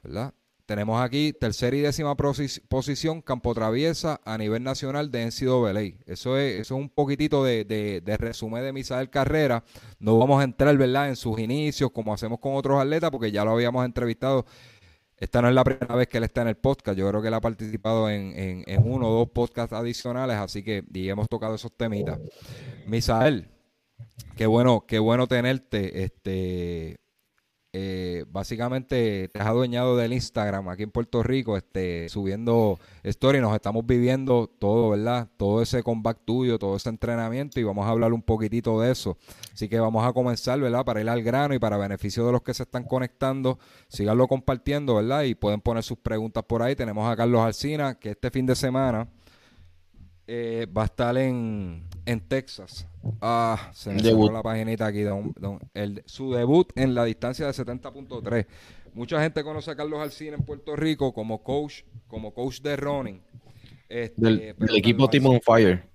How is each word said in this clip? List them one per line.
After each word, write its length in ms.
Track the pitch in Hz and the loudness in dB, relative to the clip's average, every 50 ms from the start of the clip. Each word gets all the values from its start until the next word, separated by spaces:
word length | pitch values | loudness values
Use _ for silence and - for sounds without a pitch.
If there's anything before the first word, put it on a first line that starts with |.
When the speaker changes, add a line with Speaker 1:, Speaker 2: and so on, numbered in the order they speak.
Speaker 1:
¿verdad? 320 | _ - 67 95 120 143 - _ _ _ _ _ _ | _ -12 -10 -10 -10 -10 -12 _ _ _ _ _ _
Tenemos 340 | - 107 104 104 107 113 117 | -8 -6 -4 -2 -2 0 0
aquí 320 | 127 123 123 143 151 151 | -2 -2 -2 -2 -2 -2
tercera 420 | 143 - - 117 104 - - 120 131 | -2 -2 -4 -4 -2 0 -2 0 0
y 60 | 143 | 2
décima 340 | 147 147 139 - 156 143 143 | 0 0 0 -2 -2 -2 -2
prosi-, 460 | 127 143 143 135 - 147 131 - - _ _ | 0 0 0 0 -2 -4 -6 -6 -10 _ _
posición, 540 | - 131 127 139 143 - - 160 160 165 | -4 -2 -2 -2 -4 -2 -2 -4 -4 -4
campo 320 | - - 135 123 - 123 117 | -4 -6 -6 -2 -2 -2 -2
traviesa 680 | 113 110 110 113 127 147 165 165 - - 160 147 - | 0 0 0 0 0 0 0 -2 -2 -4 -4 -6 -6
a 140 | _ - 110 | _ -8 -6
nivel 260 | 110 107 107 107 117 | -4 -2 -2 -2 -2
nacional 480 | 123 135 135 131 - 147 135 147 151 143 | -2 -4 -6 -4 -6 -4 -4 -4 -4 -4
de 120 | 123 120 | -4 -4
N 80 | 117 117 | -4 -4
C 160 | 113 - 135 | -4 -2 0
double 340 | 127 127 127 120 104 95 104 | 2 2 4 2 2 0 -2
A. 320 | 107 95 87 - - - | -4 -4 -8 -14 -14 -14
Eso 240 | 90 - - 127 127 | -14 -8 -4 -2 0
es, 240 | 135 139 135 104 92 | 0 0 0 -2 -6
eso 140 | 110 - 131 | -8 -6 -6
es 60 | 131 | -6
un 80 | 143 139 | -6 -4
poquitito 520 | _ - 135 131 143 135 151 151 151 143 | _ -2 0 0 0 -2 0 0 2 2
de, 220 | 135 131 120 113 107 | 2 2 2 0 -2
de, 380 | 98 110 107 104 104 98 90 | -2 -4 -2 -2 -2 -4 -4
de 140 | 85 98 104 107 | -4 -2 -2 -2
resumen 440 | 120 117 117 - 113 110 113 120 | -2 -6 -6 -8 -8 -6 -6 -6
de 120 | 131 139 135 | -6 -6 -8
Misael 340 | 135 127 - 131 127 135 - | -8 -8 -6 -4 -4 -4 -2
Carrera. 560 | - 143 135 127 151 156 151 135 120 117 - _ _ - - - - _ | 0 0 2 2 4 2 4 4 2 0 -2 _ _ -20 -20 -20 -18 _
No 200 | - 104 113 113 | 2 6 6 8
vamos 240 | 120 135 143 135 | 8 8 6 6
a 20 | 139 | 4
entrar, 320 | 131 120 - 139 147 147 | 2 2 4 6 6 6
¿verdad?, 320 | 135 135 127 127 139 143 143 | 6 6 4 4 2 0 0
en 80 | 131 | -2
sus 220 | - - 120 110 110 | -4 -4 -4 -2 -2
inicios, 520 | 113 110 127 147 151 151 139 - 143 123 | -2 -2 -2 -2 -2 -2 0 0 -2 -2
como 220 | _ - 110 107 | _ -4 -4 -4
hacemos 260 | 107 98 113 110 117 - | -4 -4 -4 -6 -6 -4
con 160 | - 139 135 | -4 -4 -4
otros 240 | 139 131 131 139 139 | -2 0 2 2 2
atletas, 320 | 135 139 156 165 165 165 | 2 2 0 0 0 -2
porque 220 | 139 127 113 107 | -2 -2 -2 0
ya 140 | 104 101 104 | 0 2 2
lo 60 | 110 | 2
habíamos 300 | 113 117 120 120 123 127 | 2 2 2 2 2 0
entrevistado. 640 | 127 127 117 - 120 117 117 _ - 131 135 131 117 _ - - - - - _ _ _ _ _ _ _ _ | -2 0 -2 -2 -2 -2 -2 _ 0 0 0 0 0 _ -14 -20 -20 -20 -20 _ _ _ _ _ _ _ _
Esta 240 | _ 98 - - 123 | _ -10 0 2 4
no 80 | 120 120 | 4 6
es 60 | 127 | 6
la 100 | 131 127 | 6 4
primera 300 | 131 131 131 127 120 120 | 4 2 0 -2 -2 2
vez 120 | 123 127 | 0 0
que 120 | - - 117 | 2 0 -2
él 60 | 113 | -2
está 180 | 113 _ 127 | -2 _ 0
en 60 | 120 117 | 0 0
el 80 | 107 _ | -2 _
podcast. 400 | - 135 139 - _ - 98 92 | 0 0 0 0 _ -2 -2 0
Yo 100 | 95 101 | 0 0
creo 140 | 101 104 | 0 0
que 60 | 107 113 | 0 0
él 60 | 113 | -2
ha 60 | 113 | 0
participado 680 | 110 113 113 95 113 107 107 107 _ 110 113 113 110 107 | -2 -4 -4 -4 -8 -8 -8 -4 _ 0 0 2 2 0
en, 280 | 104 101 98 98 71 - | -2 -4 -6 -8 -8 -6
en, 260 | 95 92 92 92 - | -6 -6 -6 -8 -8
en 160 | - 98 98 110 | -2 4 4 4
uno 240 | 110 127 131 123 113 | 4 4 0 2 2
o 100 | 113 113 | 2 2
dos 100 | 120 120 | 2 0
podcasts 420 | _ 120 120 117 _ - 117 117 | _ -2 -2 -2 _ -6 -6 -6
adicionales, 640 | 117 107 120 117 120 - - 123 120 123 131 131 117 | -4 -6 -4 -6 -6 -6 -6 -6 -4 -2 -2 -2 -2
así 260 | 104 101 92 - 104 | -2 -4 -6 -8 -8
que, 220 | 95 107 107 98 90 - | -6 -4 -4 -6 -6 -8
y 160 | - 92 92 95 | -8 -6 -4 -4
hemos 200 | 98 104 107 110 | -2 -2 -2 -2
tocado 260 | - 110 110 110 110 | -4 -4 -4 -4 -6
esos 180 | 107 - 117 | -6 -8 -12
temitas. 480 | _ _ 120 113 107 98 - 78 78 - - - - - - - - - - - - - - | _ _ -4 -2 -2 -2 -4 -4 -6 -8 -10 -14 -16 -18 -20 -18 -18 -16 -16 -16 -16 -14 -8
Misael, 640 | - 110 117 117 - 120 113 123 151 147 101 82 - - _ _ _ _ _ _ _ _ _ - - _ - - - - | -2 -2 0 2 2 2 4 4 4 2 2 -4 -10 -20 _ _ _ _ _ _ _ _ _ -20 -20 _ -20 -20 -18 -4
qué 100 | - 113 | 0 2
bueno, 380 | 110 110 117 123 127 120 107 - | 4 6 6 6 6 4 4 2
qué 120 | - 113 110 | 0 0 2
bueno 280 | 110 113 117 123 127 | 4 4 4 2 2
tenerte. 800 | 123 131 123 120 127 135 131 - _ - 107 98 - - - 95 | 2 2 0 2 0 0 -2 -4 _ -4 -4 -4 -4 -4 -4 -4
Este, 960 | 95 - _ _ 98 95 95 92 92 90 90 87 87 87 82 80 80 80 - _ _ _ _ _ _ _ _ _ _ _ _ _ _ - | -4 -6 _ _ -4 -4 -2 -2 -2 -2 -4 -4 -4 -4 -6 -8 -8 -12 -16 _ _ _ _ _ _ _ _ _ _ _ _ _ _ -10
eh, 500 | 95 95 95 95 92 92 90 87 87 73 52 | -8 -6 -6 -6 -6 -6 -6 -6 -6 -8 -8
básicamente 1000 | 76 98 95 - 120 110 120 123 127 131 127 _ 139 127 117 110 104 98 92 90 | -8 -8 -6 -6 -4 -4 -4 -2 -2 -4 -4 _ 0 2 2 2 0 -2 -4 -6
te 100 | _ 104 | _ -2
has 80 | 101 | 0
adueñado 480 | 107 110 123 127 123 120 120 123 127 123 120 | 2 2 2 2 2 0 0 2 2 2 2
del 160 | 117 113 123 | 2 0 -2
Instagram 560 | 127 120 - _ 117 104 104 98 98 98 90 | -2 -4 -4 _ -2 -2 0 -2 -4 -4 -6
aquí 140 | 90 92 107 | -6 -8 -8
en 60 | 110 | -4
Puerto 320 | - 120 117 - - 120 | -2 -4 -4 0 0 -2
Rico, 320 | 113 117 131 135 123 113 104 | 0 2 0 0 0 -2 -2
este, 540 | 95 - _ _ 95 92 90 87 85 82 85 | -4 -4 _ _ -4 -2 -2 -2 -4 -6 -6
subiendo 720 | - 107 98 95 95 107 117 117 117 117 113 104 95 - - - - - _ | -6 -4 -2 -2 -2 -2 0 2 4 4 4 4 2 -2 -6 -20 -20 -10 _
stories, 380 | 101 101 - - 131 139 139 | -6 -4 2 2 4 4 4
nos 120 | 123 107 107 | 4 2 0
estamos 300 | 107 - 101 104 113 113 | 0 -2 -2 -2 -2 0
viviendo 640 | 117 127 120 120 123 131 135 135 131 127 120 113 - | 2 2 4 4 4 2 0 2 2 2 2 2 -2
todo, 400 | _ _ - 101 107 117 117 110 | _ _ 0 2 4 4 4 4
¿verdad? 400 | 104 101 107 117 123 123 117 - _ | 2 2 0 0 -2 -2 -4 -6 _
Todo 240 | _ 104 98 104 110 | _ 0 2 2 2
ese 220 | 117 - - 123 | 2 2 0 -2
comeback 420 | 113 - 117 113 107 113 113 _ _ | 0 0 -4 0 -2 -2 -4 _ _
tuyo, 340 | - 113 127 127 123 117 107 | -2 0 0 2 0 0 0
todo 180 | 101 98 98 | 0 -2 -2
ese 120 | 98 - 123 | -2 -4 -6
entrenamiento, 720 | 113 110 - 117 117 117 113 113 117 131 143 147 - 127 | -6 -4 -4 -4 -2 -2 -4 -4 -4 -6 -6 -6 -4 -2
y 40 | 117 | -2
vamos 220 | 104 98 101 98 | -2 -2 -2 0
a 40 | 110 | 0
hablar 240 | 113 117 117 113 120 | 2 2 2 2 2
un 80 | 117 | 0
poquitito 580 | - - 113 110 110 107 104 120 113 120 113 110 | 0 0 0 0 0 -2 -2 -2 0 0 0 2
de 100 | 113 123 | 2 2
eso. 280 | 131 - - 104 90 - _ - - - - - | 0 0 -2 -6 -6 -8 _ -20 -20 -20 -18 -18
Así 160 | - - 110 101 | -10 -10 -8 -2
que 100 | 107 113 | 0 0
vamos 260 | 113 113 113 110 113 | 0 2 2 2 0
a 80 | 127 120 | 2 2
comenzar, 440 | 127 127 123 120 110 - 127 127 143 | 0 0 0 -2 -2 -2 -2 -2 0
¿verdad? 240 | 139 123 117 123 | 0 0 0 0
Para 200 | 120 123 117 107 | 0 0 -2 -2
ir 80 | 107 113 | 0 0
al 120 | 117 120 | -2 0
grano 320 | 113 117 120 135 143 143 139 | 0 0 0 2 2 2 0
y 40 | 127 | 0
para 180 | - 110 104 | 0 0 0
beneficio 480 | 101 98 101 101 92 - 104 - 120 117 | 0 -2 -2 -4 -4 -4 -4 -2 0 0
de 80 | 120 | 2
los 100 | 123 120 | 2 0
que 120 | - - 123 | 0 -4 -6
se 80 | - | -6
están 220 | 123 _ - 123 123 | -8 _ -8 -10 -4
conectando, 760 | 117 127 127 127 123 _ _ 139 131 135 135 131 127 127 127 - - - - _ | -2 -2 -2 -2 -4 _ _ -2 -2 -2 0 0 -2 -2 -2 -8 -20 -20 -20 _
síganlo 400 | _ - - 101 107 107 120 127 | _ -6 -2 0 2 4 4 4
compartiendo, 680 | 123 135 131 - - 135 120 _ 139 143 147 147 135 117 | 4 2 -2 0 -2 -2 -2 _ -2 -2 -2 0 2 2
¿verdad? 280 | 104 107 117 135 151 147 | 2 2 2 0 0 0
Y 100 | 131 113 | 0 -2
pueden 260 | - - 104 104 104 | 0 0 0 0 0
poner 240 | - 120 117 113 113 | -2 -2 -2 -2 -4
sus 140 | - 123 - | -6 -10 -8
preguntas 440 | _ - 113 110 110 113 - 113 107 | _ -4 -4 -4 -4 -4 -6 -6 -4
por 180 | _ 117 113 | _ -2 0
ahí. 120 | 113 127 139 | 0 0 -2
Tenemos 340 | 131 131 113 104 104 107 117 | -2 -4 -4 -2 -2 0 0
a 60 | 117 | 0
Carlos 280 | 110 117 120 120 117 | 2 2 4 4 4
Alsina, 560 | 113 113 104 - - 143 156 151 143 135 123 _ | 4 2 0 -2 -4 -4 -2 -2 -2 -4 -4 _
que 140 | - 107 | -10 -10
este 180 | 104 _ - 123 | -8 _ -6 -4
fin 160 | - 131 127 | -2 -2 2
de 100 | 127 127 | 2 2
semana, 500 | 117 - 131 127 131 135 131 117 107 117 - - _ _ - _ _ _ _ _ - - - - - _ _ _ - - - - - _ - | 2 2 0 0 2 0 0 0 -2 -4 -8 -14 _ _ -20 _ _ _ _ _ -20 -20 -20 -20 -20 _ _ _ -20 -20 -20 -20 -20 _ -10
eh, 360 | 117 120 117 117 113 113 113 98 85 | -8 -6 -4 -4 -2 -4 -4 -2 -2
va 60 | 107 | 0
a 20 | 110 | 0
estar 320 | 104 - - 123 120 123 | 0 0 0 0 2 2
en, 720 | 127 131 131 127 123 117 113 107 104 98 90 82 82 85 87 - - - | 2 2 2 0 -2 -2 -4 -4 -4 -6 -6 -8 -10 -12 -14 -14 -10 -4
en 160 | - 120 110 | -4 -4 -4
Texas. 680 | 92 - 135 135 131 - - - 95 - - - - - - - - 117 110 110 | -2 -2 -4 -4 -4 -6 -16 -18 -18 -16 -16 -16 -16 -16 -16 -10 -8 -8 -6 -4
Ah, 480 | 110 113 117 117 117 113 113 107 - - | -2 0 2 2 2 2 0 -2 -6 -12
se 160 | - - - 104 | -18 -14 -10 -4
me 120 | 98 101 | -2 4
cerró 100 | 107 117 | 6 6
Speaker 2:
Debut. 220 | 113 110 107 107 | 8 8 8 6
Speaker 1:
la 100 | 110 113 | 4 0
paginita 420 | 110 113 113 110 110 113 113 104 113 | -4 -2 -2 -2 -2 -2 -2 -2 -2
aquí. 160 | 107 104 104 | -2 0 0
Don, 320 | 104 101 98 101 101 104 - - | -2 -2 -2 -4 -6 -8 -8 -6
don, 180 | 90 98 101 - - - | -8 -8 -8 -8 -14 -12
el, 300 | _ - 104 101 101 101 - | _ -6 -6 -6 -6 -10 -14
su 300 | - - - 135 131 127 | -18 -12 -8 -4 -2 0
debut 360 | 120 120 123 147 175 180 _ - | 2 4 6 6 6 6 _ 2
en 200 | - 135 135 123 | 0 0 2 2
la 120 | 120 120 | 2 0
distancia 400 | 117 110 - - 123 127 - 156 | 0 -2 -4 -6 -6 -4 -4 -4
de 80 | 139 135 | -6 -4
setenta 360 | - 127 113 123 127 - 135 | -6 -8 -8 -8 -10 -12 -14
punto 300 | - 139 135 - 127 117 | -16 -16 -18 -14 -14 -10
tres. 240 | 117 - 117 117 98 _ - - - - - - - - | -6 -2 0 0 0 _ -8 -20 -20 -20 -20 -20 -20 -18
Mucha 300 | - 110 120 - 165 151 | -12 -12 -8 -4 -2 0
gente 200 | 151 160 156 156 | 0 0 -2 -4
conoce 280 | 143 151 156 156 147 165 | -6 -6 -8 -8 -8 -10
a 60 | 151 | -8
Carlos 220 | 135 151 151 156 147 | -8 -6 -6 -6 -6
Alsina 360 | 151 147 - - 156 156 147 | -6 -8 -10 -12 -14 -12 -6
en 60 | 151 | -6
Puerto 340 | 143 151 147 143 - - 147 | -6 -6 -6 -12 -10 -8 -4
Rico 380 | 143 151 160 156 143 139 131 - | -2 0 -2 0 0 0 -2 -2
como 280 | - 107 110 139 135 | -4 -6 -6 -6 -8
coach, 420 | _ - 131 143 147 147 - - - - - 113 _ | _ -4 -2 -2 -2 -4 -10 -18 -20 -20 -20 -20 _
como 280 | _ 113 110 110 107 - | _ -12 -12 -12 -10 -8
coach 260 | 123 123 135 123 120 | -6 -6 -6 -6 -6
de 160 | 135 147 143 | -6 -6 -4
running. 460 | 139 143 143 143 139 131 113 98 92 _ _ _ 117 _ - - - - - - - _ _ | -4 -2 -2 -2 -4 -4 -6 -10 -14 _ _ _ -20 _ -20 -20 -20 -20 -20 -20 -20 _ _
Este, 320 | - 120 117 110 - - | -6 -6 -6 -6 -2 2
Speaker 2:
Del, 340 | 113 113 110 98 110 110 - - | 4 4 4 4 0 -8 -6 -2
Speaker 1:
pero 80 | 110 | 0
Speaker 2:
del 100 | 110 - | 2 2
equipo 300 | 107 95 113 117 101 135 | 4 4 4 4 6 4
Speaker 1:
Carlos 40 | 135 | 6
Speaker 2:
Team 160 | - 143 131 135 | 6 6 6 6
on 60 | 127 | 6
Speaker 1:
Alsina 200 | 120 - - 113 | 6 6 8 8
Speaker 2:
Fire. 320 | 117 110 95 90 90 - - | 8 8 8 6 4 0 -10